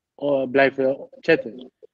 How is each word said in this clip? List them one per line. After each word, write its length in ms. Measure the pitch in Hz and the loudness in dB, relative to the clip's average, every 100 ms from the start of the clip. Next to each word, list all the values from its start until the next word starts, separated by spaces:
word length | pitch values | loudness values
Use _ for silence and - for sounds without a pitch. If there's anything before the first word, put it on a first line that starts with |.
| _ - | _ -8
eh, 340 | 143 135 131 | -2 -2 0
blijven 580 | 131 135 135 131 135 - - | 2 2 2 -2 -2 -8 -10
chatten. 520 | - 160 117 117 127 _ - | 0 0 0 -12 -18 _ -20